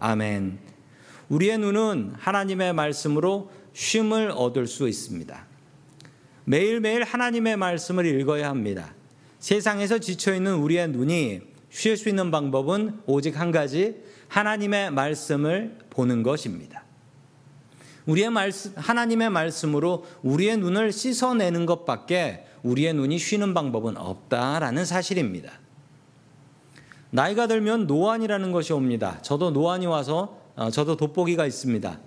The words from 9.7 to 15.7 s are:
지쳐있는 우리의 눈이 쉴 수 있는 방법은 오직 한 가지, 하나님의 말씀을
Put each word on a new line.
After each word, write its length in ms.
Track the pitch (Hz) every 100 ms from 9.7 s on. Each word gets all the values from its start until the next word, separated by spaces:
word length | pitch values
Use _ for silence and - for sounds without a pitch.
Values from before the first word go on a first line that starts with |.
| 202 202 226
지쳐있는 580 | 220 180 - 190 190 180
우리의 320 | 147 170 170
눈이 520 | 120 131 170 135 95 - - -
쉴 260 | - 220 214
수 120 | 214
있는 220 | 196 180
방법은 720 | 156 143 135 135 196 214 220 -
오직 320 | 139 147 147
한 100 | 175
가지, 460 | 160 143 147 208 220 - - -
하나님의 640 | 202 208 214 208 202 196
말씀을 840 | 139 139 151 - 143 147 185 226